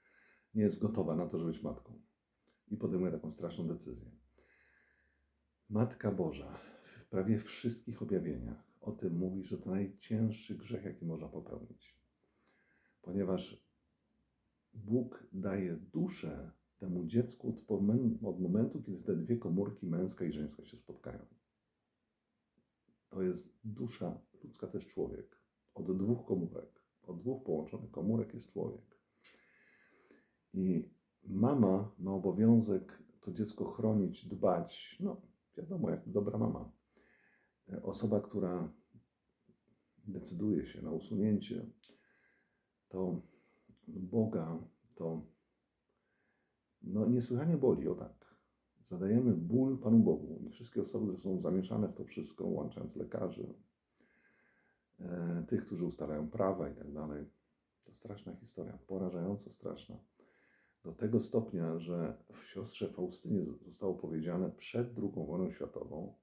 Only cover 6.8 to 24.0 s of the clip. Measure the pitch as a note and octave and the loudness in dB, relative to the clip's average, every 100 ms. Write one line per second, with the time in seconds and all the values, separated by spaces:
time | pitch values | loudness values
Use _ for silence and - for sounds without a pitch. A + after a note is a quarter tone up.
6.8 | - - - F#2+ G2 G#2+ - - A#2+ A#2 | -20 -20 -4 0 2 2 0 -4 -4 -4
7.8 | - - G#2 F#2+ - B1+ A#1 A1+ - _ | -6 -6 0 0 0 -4 -6 -10 -14 _
8.8 | - - F#2 E2+ F#2 F#2+ F#2 - - F#2+ | -8 -4 -2 0 0 -2 -6 -6 -2 -2
9.8 | F#2+ - - A2 A2 G#2+ - G2 - A#2 | -2 -6 -4 2 2 0 -8 -10 -6 -6
10.8 | G2 - E2 D#2+ D#2+ - - - - - | -6 -6 -6 -6 -8 -10 -10 -12 -12 -18
11.8 | - _ _ _ _ _ _ _ _ _ | -20 _ _ _ _ _ _ _ _ _
12.8 | _ _ - F#2+ F#2 F#2 - - _ _ | _ _ -4 0 2 0 -2 -14 _ _
13.8 | _ _ _ _ _ _ _ _ _ - | _ _ _ _ _ _ _ _ _ -10
14.8 | G2+ A#2+ A#2+ - - F#2+ G2 G2 F2+ D#2+ | 0 2 2 -8 -12 -4 -2 0 0 -4
15.8 | - D#3+ F3 - D#2+ - - - _ - | -4 -2 -2 -2 -6 -6 -10 -16 _ -10
16.8 | F#2 F2+ E2+ A#2 A#2+ - - A2+ - G2+ | -4 -2 2 2 2 0 -6 -4 0 2
17.8 | G2+ A#2+ B2 - G#2 F2+ F2+ G#2 A#2+ - | 6 6 4 2 0 0 4 4 4 0
18.8 | A2+ F2+ - F2 E2 A#2 F2 F2+ G2+ - | -6 -4 0 0 2 2 2 2 2 -2
19.8 | F2+ E2 F#2 - F2 D2+ D2+ - - - | -2 0 0 -2 -2 -2 -4 -8 -18 -18
20.8 | - - - - - - _ _ _ _ | -16 -14 -12 -12 -14 -20 _ _ _ _
21.8 | _ _ _ _ _ _ _ _ _ _ | _ _ _ _ _ _ _ _ _ _
22.8 | _ _ _ F#2+ F#2 F2 - _ A2 G#2+ | _ _ _ -2 0 0 -6 _ -10 -6
23.8 | A#2+ - | -6 -4